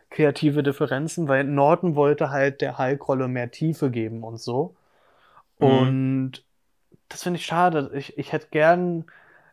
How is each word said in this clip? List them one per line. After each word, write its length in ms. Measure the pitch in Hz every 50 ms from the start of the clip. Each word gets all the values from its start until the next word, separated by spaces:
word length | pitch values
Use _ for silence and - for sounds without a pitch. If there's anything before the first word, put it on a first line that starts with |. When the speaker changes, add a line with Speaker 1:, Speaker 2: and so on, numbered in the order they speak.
| _ _
Speaker 1:
kreative 520 | - - 156 143 139 - 160 151 143 147
Differenzen, 640 | 139 143 139 - 151 127 131 135 156 160 - 175 165 139
weil 180 | 135 135 143
Norton 500 | 139 143 139 139 147 170 175 - 175 151
wollte 340 | 147 143 143 147 147 160 135
halt 320 | 139 139 135 139 139 -
der 160 | 143 131 127 -
Hulk-Rolle 500 | 135 127 143 139 - - 139 131 131 127
mehr 220 | 127 127 120 120
Tiefe 400 | - - 160 160 156 - 151 135
geben 340 | 117 117 110 110 113 113 113
und 140 | 113 117 117
so. 380 | - 123 120 131 160 180 _ _ _ _ _ _ _ _ _ _ _ _ _ - _ _ _ -
Speaker 2:
Mhm. 60 | 147
Speaker 1:
Und 800 | 135 135 131 131 131 131 135 131 131 135 135 131 131 127 - _ _ _ _ _ _ _ _ _ _ _ _ _ _
das 140 | - - -
find 140 | 180 180 160
ich 80 | -
schade. 460 | - 170 170 180 180 165 151 139 - -
Ich, 220 | 139 139 - - -
ich 140 | 139 - -
hätte 140 | 151 - _
gern, 540 | - 151 151 160 175 180 180 175 170 165 160 _ _ - _ _ _ _ _ _